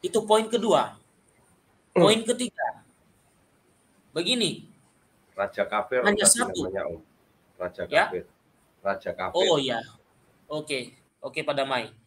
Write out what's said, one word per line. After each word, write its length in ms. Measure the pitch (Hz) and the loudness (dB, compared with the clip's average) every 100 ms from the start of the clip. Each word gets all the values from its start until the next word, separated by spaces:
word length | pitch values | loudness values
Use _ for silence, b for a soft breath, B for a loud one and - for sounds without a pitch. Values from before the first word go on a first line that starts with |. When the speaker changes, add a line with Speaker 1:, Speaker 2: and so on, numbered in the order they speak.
Speaker 1:
Itu 240 | 180 226 208 | 0 -2 4
poin 220 | 214 220 | 2 4
kedua. 460 | 240 220 156 117 - _ _ _ _ _ _ _ _ _ | -2 2 2 2 -6 _ _ _ _ _ _ _ _ _
Speaker 2:
Hmm. 80 | - | 4
Speaker 1:
Poin 180 | 180 220 220 | 6 6 0
ketiga. 560 | 240 247 - - - _ _ _ _ _ _ _ _ _ _ _ _ _ | -2 -4 -4 -6 -8 _ _ _ _ _ _ _ _ _ _ _ _ _
Begini. 560 | 156 180 247 190 - - _ _ _ _ _ _ - | -6 -2 0 0 -4 -14 _ _ _ _ _ _ -6
Speaker 2:
Raja 320 | 98 - 98 | -6 -2 -2
kafir 340 | 104 101 127 202 | -2 0 2 2
Speaker 1:
Hanya 160 | 208 | 4
Speaker 2:
tadi 160 | 196 233 | 4 4
Speaker 1:
satu. 200 | - - 92 | 0 -2 -4
Speaker 2:
namanya, 180 | 95 - | -4 -6
Om. 140 | 82 - _ _ _ _ _ | -8 -16 _ _ _ _ _
Raja 220 | 90 - 90 | -10 -8 -2
Speaker 1:
Ya? 180 | 151 180 | 0 0
Speaker 2:
kafir. 160 | 92 - _ _ _ _ _ | -4 -10 _ _ _ _ _
Raja 300 | 98 98 95 | -4 -4 -6
kafir. 240 | 87 92 160 | -6 -4 0
Speaker 1:
Oh, 220 | 185 156 | 2 2
ya. 180 | 131 117 117 - _ _ _ _ _ | 0 -4 -6 -20 _ _ _ _ _
Oke. 480 | 151 151 139 120 _ _ _ | -10 -6 -6 -6 _ _ _
Oke, 240 | 135 135 - | -10 -6 -4
Pak 80 | |
Damai. 380 | 143 135 127 110 - | -2 -2 -2 -4 -14